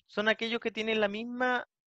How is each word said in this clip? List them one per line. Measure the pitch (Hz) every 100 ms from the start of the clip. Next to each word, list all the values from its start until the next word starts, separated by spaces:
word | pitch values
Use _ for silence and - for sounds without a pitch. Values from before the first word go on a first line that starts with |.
| _
son | - 214
aquellos | 214 226 233
que | 226
tienen | 214 220 220
la | 208
misma | 202 233 240 254 247 - _